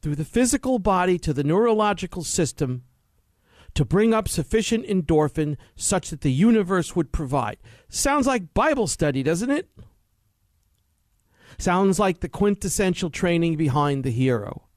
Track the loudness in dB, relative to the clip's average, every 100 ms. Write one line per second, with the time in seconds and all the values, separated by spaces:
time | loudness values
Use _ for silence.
0 | -6 -6 -2 0 2 0 0 -2 2 2
1 | 2 0 -2 -2 0 2 2 2 0 0
2 | -6 -8 -6 -2 -2 -2 -4 -4 -10 _
3 | _ _ _ _ _ _ -12 -4 0 2
4 | 4 2 0 -4 0 0 0 -2 0 -2
5 | 2 2 2 0 -4 -4 -12 -8 -2 -2
6 | -4 -4 -2 4 4 4 2 0 0 -2
7 | -2 -4 -2 -2 -2 -6 -18 -20 _ -4
8 | 0 2 2 0 -2 0 2 2 -2 0
9 | -2 0 -2 -2 0 -2 -4 -18 -20 _
10 | _ _ _ _ _ _ _ _ _ _
11 | _ _ _ _ -20 -6 0 2 2 2
12 | 0 -2 -8 0 0 0 -4 0 0 0
13 | -4 -2 0 2 0 0 0 2 0 0
14 | -2 0 2 0 -4 -12 _